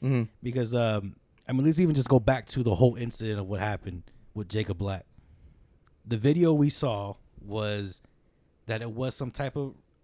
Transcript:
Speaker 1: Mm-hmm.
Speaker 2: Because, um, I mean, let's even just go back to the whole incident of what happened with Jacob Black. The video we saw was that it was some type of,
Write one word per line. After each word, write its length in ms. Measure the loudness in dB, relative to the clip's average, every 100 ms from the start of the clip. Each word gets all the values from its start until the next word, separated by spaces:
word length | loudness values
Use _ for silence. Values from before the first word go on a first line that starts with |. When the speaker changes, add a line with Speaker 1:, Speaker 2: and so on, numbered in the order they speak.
Speaker 1:
Mm-hmm. 220 | 0 0 0 _
Speaker 2:
Because, 320 | -4 -2 0
um, 420 | 2 2 0 -4 -14 _ _ -4
I 40 |
mean, 140 | 2 4
let's 140 | 4
even 160 | 4 4
just 140 | 4
go 100 | 4
back 260 | 4 0 -2
to 160 | -2
the 100 | 0 4
whole 200 | 4 4
incident 440 | -6 -6 -4 -4
of 80 | -4
what 120 | -4
happened 440 | -4 -4 -8 -12 -14 -20 -14
with 140 | -10 -6
Jacob 280 | -4 -4 -4
Black. 280 | -4 -6 -10 -20 _ -20 -20 -20 _ _ _ _ -6
The 120 | 0
video 360 | 2 4 4
we 160 | 4 2
saw 460 | 2 -2 -2 -6 -12 _ -20 -8
was 560 | -4 -2 -4 -6 -12 _ _ _ _ _ _ -8
that 140 | -6
it 100 | -6
was 240 | -6 -6 -4
some 160 | -8
type 240 | -6 -6 -4
of, 160 | -8 -10 _ _